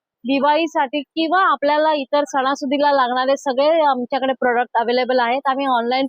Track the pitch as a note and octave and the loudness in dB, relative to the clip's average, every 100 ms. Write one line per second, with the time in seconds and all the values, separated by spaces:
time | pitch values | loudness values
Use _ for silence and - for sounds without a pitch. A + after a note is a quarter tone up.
0 | _ _ A#3+ C#4 C#4+ D4+ E4 D#4+ C4+ D4 | _ _ -2 0 2 2 0 -2 -2 -4
1 | C4+ D#4+ D#4+ F4+ F#4 C#4+ C#4+ D4+ D#4 D#4 | -6 -4 0 2 2 0 0 2 2 0
2 | C4+ D4 C#4+ C#4 C4 C#4 C#4 C#4+ D4 C#4 | 0 -2 0 -2 -2 -2 -2 0 2 2
3 | B3 B3+ C4 C#4 C#4+ B3+ D4 E4 D4 B3 | 0 0 0 -2 -2 0 2 4 2 0
4 | B3 C4+ C4 C4 B3+ A#3+ A#3+ A3+ A#3 B3 | -2 -4 -2 0 0 0 0 -2 0 0
5 | B3 B3+ A#3 C4 C#4 C4 C#4 A#3+ A#3 C4 | 0 0 0 -2 -2 -2 0 -2 0 -2